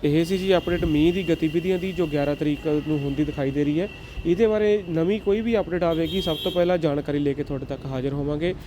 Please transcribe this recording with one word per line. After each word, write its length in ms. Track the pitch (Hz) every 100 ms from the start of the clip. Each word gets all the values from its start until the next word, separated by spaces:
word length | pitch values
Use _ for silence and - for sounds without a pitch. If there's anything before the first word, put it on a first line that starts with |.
ਇਹ 200 | 156 151
ਸੀ 140 | 170 190
ਜੀ 180 | 190 180
ਅਪਡੇਟ 280 | 165 175
ਮੀਂਹ 280 | 170 151 160
ਦੀ 160 | 175 170
ਗਤੀਵਿਧੀਆਂ 480 | 160 160 156 175 185
ਦੀ, 140 | 185
ਜੋ 140 | 175 165
ਗਿਆਰਾਂ 300 | 147 143 143
ਤਰੀਕ 300 | 151 143 156
ਨੂੰ 320 | 151 151 151
ਹੁੰਦੀ 260 | 143 139
ਦਿਖਾਈ 260 | 151 147 139
ਦੇ 140 | 139
ਰਹੀ 160 | 143 151
ਹੈ। 80 | 202 - - - 165
ਇਹਦੇ 200 | 175 220
ਬਾਰੇ 380 | 214 214 208 180
ਨਵੀਂ 320 | 160 165 214
ਕੋਈ 200 | 202 202
ਵੀ 180 | 226 226
ਅਪਡੇਟ 240 | 170 175
ਆਵੇਗੀ, 380 | 170 165 165 185
ਸਭ 160 | 180 151
ਤੋਂ 60 | 185
ਪਹਿਲਾਂ 280 | 180 175 180
ਜਾਣਕਾਰੀ 400 | 156 143 139 147
ਲੈ 140 | 143
ਕੇ 100 | 139
ਤੁਹਾਡੇ 240 | 143 139 135
ਤੱਕ 200 | 135 135
ਹਾਜ਼ਰ 260 | 131 131
ਹੋਵਾਂਗੇ। 420 | 139 143 147 170 180